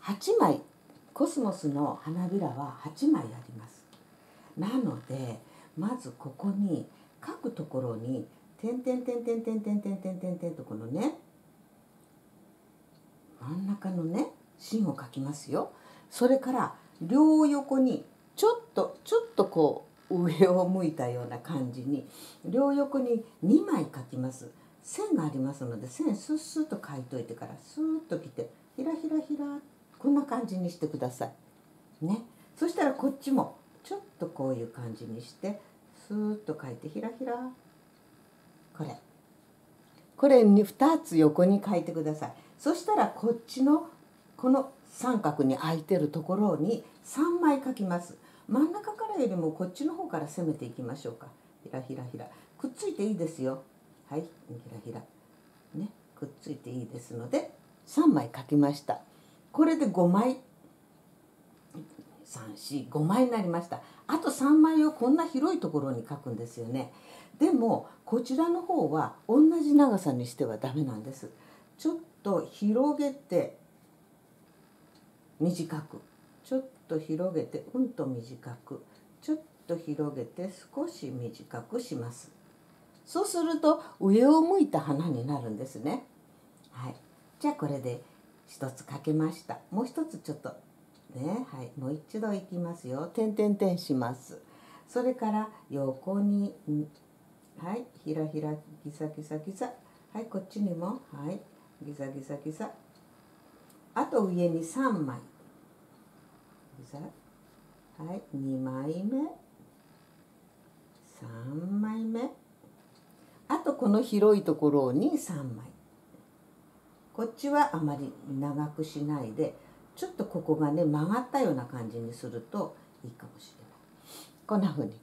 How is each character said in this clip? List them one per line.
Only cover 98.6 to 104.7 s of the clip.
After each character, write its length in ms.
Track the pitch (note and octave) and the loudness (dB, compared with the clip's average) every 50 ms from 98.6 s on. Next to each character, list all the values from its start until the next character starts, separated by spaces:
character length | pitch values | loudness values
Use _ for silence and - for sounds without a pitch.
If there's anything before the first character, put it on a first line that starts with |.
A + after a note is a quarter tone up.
| - - - - - D3 | -10 -16 -20 -14 -14 -14
ザ 160 | D3 - D#3 D3+ | -10 -8 -8 -8
ギ 140 | D3+ - D3+ | -8 -10 -12
ザ 140 | - D#3 D3+ | -8 -8 -8
ギ 140 | D3+ - G3 | -8 -10 -8
ザ。 180 | - B3 - - - - - - - - _ - | -8 -8 -8 -8 -14 -20 -20 -20 -20 -20 _ -12
は 60 | G#3+ | -12
い。 40 | A3+ | -12
こ 140 | - - G3 | -8 -8 -10
っ 100 | F#3 - | -10 -8
ち 120 | - G#3 | -6 -4
に 140 | G#3 F#3+ E3+ | -2 -2 -2
も、 280 | D#3+ E3+ F#3+ A#3+ C4+ - - - | -4 -4 -6 -6 -8 -10 -16 -14
は 180 | C#3 C#3+ D3+ | -10 -8 -8
い。 100 | F#3 G#3 - - - - - - - - D3 | -8 -8 -10 -18 -20 -20 -20 -20 -20 -16 -14
ギ 100 | C#3+ C#3+ | -14 -10
ザ 160 | C#3+ C#3+ C3+ | -8 -8 -8
ギ 140 | C3+ C#3 C3+ | -8 -10 -10
ザ 140 | - D3+ | -10 -12
ギ 140 | C#3+ - D#3 | -10 -8 -10
ザ。 200 | D#3 - A3 - - - - - - - - - - - - - - - - - - - - - - - - - - | -8 -8 -10 -10 -10 -16 -20 -20 -20 -20 -20 -20 -20 -20 -20 -20 -20 -20 -20 -20 -20 -20 -20 -20 -20 -20 -20 -8 -2
あ 100 | A3+ C4+ | -2 -2
と 200 | - - B3+ G#3 | 2 2 2 2
上 240 | F#3+ F3+ F3 F3 F3 | 2 2 2 2 2
に 160 | E3 E3 D#3+ | 2 0 -4
三 400 | - | -4